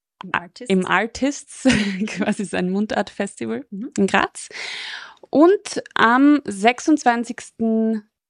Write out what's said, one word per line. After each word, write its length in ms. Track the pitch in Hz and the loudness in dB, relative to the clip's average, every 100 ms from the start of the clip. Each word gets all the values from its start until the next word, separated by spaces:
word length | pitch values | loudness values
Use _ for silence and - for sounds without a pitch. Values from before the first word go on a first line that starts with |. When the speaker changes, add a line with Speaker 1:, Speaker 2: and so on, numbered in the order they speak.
| _ - | _ -20
Speaker 1:
Im 120 | 185 | -4
Artists. 360 | - 175 - 247 | -4 -4 -10 -2
Speaker 2:
im 160 | 190 180 | 0 2
Artists, 800 | 175 220 - 269 285 - - 262 220 202 | 0 -2 -2 -4 -4 -10 -2 2 2 0
<laughs> 180 | 190 214 | -4 -6
quasi 360 | 175 208 208 | -4 -4 -4
sein 260 | 190 185 180 | -4 -4 -2
Mundartfestival 960 | 190 208 220 202 - 202 - 226 233 277 | -2 -2 -2 -4 -6 -8 -8 -8 -8 -10
Speaker 1:
Mhm. 220 | 190 254 - | -12 -8 -2
Speaker 2:
in 100 | 196 | 2
Graz. 400 | 202 - - - - - - - - - - - | 2 0 -4 -18 -14 -12 -12 -12 -14 -16 -20 -2
Und 520 | 269 339 403 - - - | 4 6 4 0 -10 -6
am 460 | - 226 247 285 294 | 0 4 6 6 4
sechsundzwanzigsten 1700 | - 202 214 247 - 302 247 233 233 247 - - 226 226 226 220 208 _ _ | 0 0 0 2 2 2 2 0 -2 -10 -14 -4 0 0 0 -2 -6 _ _